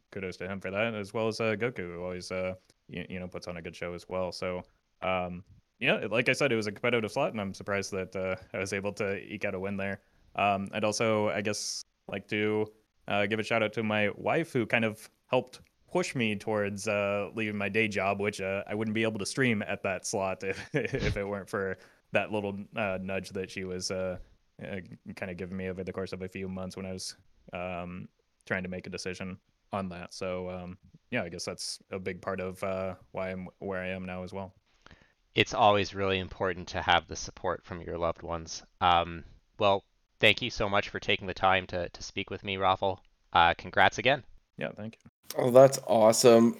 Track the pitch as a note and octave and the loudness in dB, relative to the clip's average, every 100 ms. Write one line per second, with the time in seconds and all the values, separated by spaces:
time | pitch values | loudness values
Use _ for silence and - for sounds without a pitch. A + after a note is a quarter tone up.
0 | _ G2+ F#2 - F#2 G2 F#2+ G2 A#2 G#2+ | _ -8 -8 -6 -8 -6 -4 0 0 -2
1 | G2 A2+ A2+ G#2+ A2 G#2 A#2+ - F2 F2 | -4 -2 0 0 0 0 -2 -4 -8 -8
2 | F2+ F2+ F2+ F#2 F#2 F#2 _ _ - F2+ | -8 -8 -6 -4 -2 -4 _ _ -14 -10
3 | - F2+ F2+ F2+ F2+ F2 E2+ - F2 F2 | -8 -8 -8 -10 -10 -10 -10 -8 -8 -8
4 | - F#2 F2+ - F#2 F2+ - _ _ _ | -6 -4 -4 -4 -6 -6 -10 _ _ _
5 | F#2 F#2 F2+ F2 - - _ - C3 E3 | -2 0 -2 -8 -14 -20 _ -2 0 0
6 | A#2+ A2+ C3 B2+ C#3+ A2+ G#2 G2+ A#2+ A#2+ | 0 0 2 2 2 2 0 -2 0 0
7 | G#2 C3+ D3+ A2 G2 - G2+ G2+ F#2+ F#2+ | 0 -2 -2 -2 -6 -6 -4 -2 -2 -6
8 | F2+ F#2+ F#2 F#2 - G2 F#2+ G2 G2+ G2 | -6 -4 -4 -4 -6 -6 -4 -2 -2 -2
9 | G2+ G2 G1+ G#2 G#2 F#2 G2 G2 G2 G2 | -2 -2 -6 -4 -4 -2 -4 -4 -4 -6
10 | _ _ _ - G2+ G2 G2 G#2 G#2+ G2+ | _ _ _ 0 2 2 0 0 0 2
11 | A2+ G#2+ G#2+ F#2+ G#2+ G#2 - - - _ | 2 4 2 0 -2 -2 -4 -8 -12 _
12 | - G2 - G#2+ G#2+ G#2+ G#2+ - _ _ | -10 -8 -4 0 2 0 -2 -8 _ _
13 | - G2+ G#2 A2 G#2+ A#2 G#2+ A#2 A2 G#2+ | -2 0 0 0 0 0 0 -2 0 2
14 | G#2 - G2+ D3 D#3+ C3 G#2+ A#2+ A2+ G#2 | 0 0 0 0 0 -2 0 0 0 -4
15 | - _ - B2+ - - - _ _ F3+ | -14 _ -2 -2 -2 -10 -20 _ _ -2
16 | F#3 C3+ A2+ G#2 - G#2+ G2+ G2+ G#2+ G#2 | -2 0 0 0 -2 0 -2 -4 -2 0
17 | G2+ G2+ F#2 A2+ G#2+ G#2 G2+ G#2+ G#2+ G2+ | 0 0 -2 -4 -4 -2 -2 0 0 0
18 | F#2+ G2 G#2 G2+ F#2+ G2 - G#2+ A2 G#2+ | 0 0 -2 -2 -4 -4 -4 -4 -2 0
19 | A2+ A2 F#2+ - B2+ G#2 G2 G2+ G2+ F2+ | 0 -2 -4 0 2 2 -2 -2 -2 -2
20 | - G#2+ F#2+ F#2+ F#2+ - - D3 - C3 | -2 -2 -2 -2 -4 -6 -4 -2 -2 -2
21 | G#2+ G#2 G2 G2+ F2+ G#2+ F#2+ F#2 - _ | -2 -2 -4 -6 -4 -4 -2 -6 -12 _
22 | _ G#2 F2+ G#2+ G2+ G2 G2+ A#2 G2+ F#2 | _ 0 0 0 -2 -4 -8 -4 -2 -2
23 | F#2+ F#2+ F#2 F#2+ F#2 G2 F#2 F2+ - F#2+ | -4 -4 -4 -6 -6 -6 -6 -6 -4 -4
24 | F#2 F2+ - _ _ - - G2 - - | -4 -6 -12 _ _ -16 -10 -10 -12 -16
25 | - - F#2+ F2 F2+ F#2+ F#2 F#2 F2+ F#2+ | -16 -10 -8 -8 -8 -6 -6 -6 -8 -8
26 | F#2 F#2+ F#2 G2 F#2+ F#2+ F#2 F#2 F#2+ F#2 | -8 -8 -10 -8 -8 -8 -8 -8 -10 -8
27 | - - _ _ - F#2 F2+ F2 F2 F2+ | -10 -14 _ _ -12 -8 -6 -6 -8 -10
28 | - _ _ _ - F#2+ F#2 F#2 - F#2 | -14 _ _ _ -6 -4 -4 -8 -8 -8
29 | F#2 F2+ F#2+ F#2 _ _ _ G#2 F#2+ F2 | -8 -8 -8 -12 _ _ _ -6 -6 -8
30 | F2 - F#2 F#2 F2+ F2+ F2+ F#2 - - | -12 -8 -6 -4 -6 -8 -10 -14 -20 -20
31 | - B2 E2+ F2 - F2 - - - G2 | -6 -4 -4 -8 -8 -8 -10 -12 -10 -8
32 | F#2+ F2+ - F#2+ F#2 F#2 G2 F#2+ F#2+ F2+ | -6 -6 -4 -4 -4 -4 -4 -2 -4 -8
33 | - G2 F#2 F#2 F2 - G2 F#2 F#2 F#2+ | -10 -8 -6 -6 -10 -10 -6 -4 -4 -6
34 | F#2 F2+ F#2 G2 F#2+ - _ _ - - | -8 -8 -8 -10 -12 -14 _ _ -20 -20
35 | _ _ _ - G#2+ G#2+ G#2+ G#2 F#2+ F#2+ | _ _ _ 0 2 6 6 6 4 -2
36 | G2 F#2+ F#2 - F#2+ F2+ E2+ F2+ F2 E2+ | 0 0 -2 -4 -4 -4 -6 0 4 4
37 | D#2+ D#2 - - F#2 E2 - F2 F2 E2+ | 2 -8 -10 -6 -6 -6 -8 -10 -8 -2
38 | E2+ - E2 E2+ D#2+ - - - F2+ E2+ | -2 -2 -6 -8 -8 -12 -14 2 6 6
39 | E2+ E2+ - - _ - G#2 G2 - _ | 4 -4 -14 -20 _ 0 2 2 -2 _
40 | _ - A2 G2+ A#2+ - G#2 G2+ - G2 | _ 4 6 6 0 -2 2 2 0 -2
41 | - G#2+ G2 - F#2+ F#2 F#2 F2+ E2+ - | 0 0 -2 2 4 4 2 -4 -6 -8
42 | - G2 - F#2+ G#2 F#2+ F#2 F#2+ G2 F#2 | -10 -8 -6 -6 -4 0 2 4 0 -2
43 | - _ _ F2 E2+ E2+ F#2 G2 F#2+ - | -8 _ _ 6 6 4 0 4 4 4
44 | B2 C#3 - - _ - - - A2 - | 2 2 -2 -20 _ -8 -8 -8 -12 -14
45 | - _ - - C3 B2 C3+ - - A2 | -20 _ -8 0 8 12 10 8 2 8
46 | A2 A2+ B2+ A2+ A#2 | 8 10 10 10 10